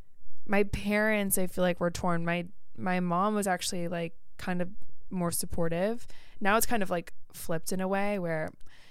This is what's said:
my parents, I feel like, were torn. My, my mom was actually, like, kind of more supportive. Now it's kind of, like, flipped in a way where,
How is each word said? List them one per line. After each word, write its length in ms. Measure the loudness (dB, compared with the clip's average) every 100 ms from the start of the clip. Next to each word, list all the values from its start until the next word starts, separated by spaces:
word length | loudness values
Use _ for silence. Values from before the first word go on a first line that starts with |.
| -6 -2 4 6 6
my 160 | 4
parents, 760 | 4 0 0 0 2 0 0 2
I 80 | 2
feel 160 | 2
like, 160 | 0 0
were 100 | -2
torn. 340 | -2 0 0
My, 220 | 0 -2 -4 -6 -4 -2
my 220 | -2 0
mom 340 | 0 0 0
was 140 | 0 0
actually, 400 | -2 -2 -2 -2
like, 260 | -2 -4 -6 -6 -6
kind 240 | -2 0
of 80 | 0 2 2 2 0
more 220 | -2 0
supportive. 760 | 0 0 2 2 2 -2 -2 -4 -6 -6 -2
Now 180 | 2 6
it's 80 | 6
kind 160 | 4
of, 60 | 2
like, 220 | -2 -4 -6 -6
flipped 380 | -6 -2 -2 0
in 100 | -2
a 60 | 0
way 320 | 0 0 -2
where, 300 | -2 -4 -6 -8 -10 -12 -16